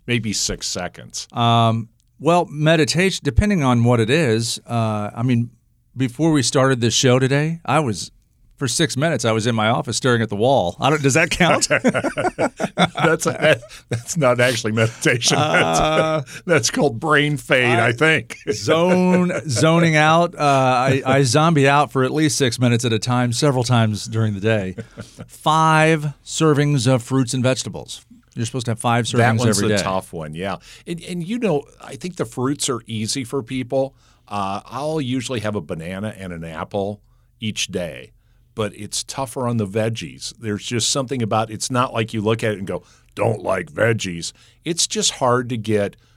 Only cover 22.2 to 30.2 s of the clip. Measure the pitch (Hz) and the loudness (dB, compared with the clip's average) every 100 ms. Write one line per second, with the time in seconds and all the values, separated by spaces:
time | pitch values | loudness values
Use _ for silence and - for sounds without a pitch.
22.2 | 156 - 131 117 123 120 123 110 127 123 | 0 2 0 2 2 2 2 -2 0 0
23.2 | 123 120 151 127 120 123 113 101 117 113 | 0 0 0 2 2 4 4 0 -4 -2
24.2 | 110 101 104 110 95 95 117 - 113 - | -2 0 0 0 -2 -8 -14 -16 -18 -18
25.2 | 113 - 160 156 160 156 156 160 147 - | -20 -6 0 4 4 4 4 2 -2 -8
26.2 | - - 160 143 147 143 117 131 117 135 | -10 0 2 4 2 2 2 0 2 0
27.2 | 127 131 123 131 - 82 64 - - - | 0 0 0 0 -4 -10 -12 -16 -20 -20
28.2 | _ - 113 131 117 110 120 120 113 123 | _ -8 -6 -6 -6 -4 0 0 0 2
29.2 | 120 113 120 98 104 104 87 95 - 87 | 2 4 2 2 2 0 0 -2 -4 -10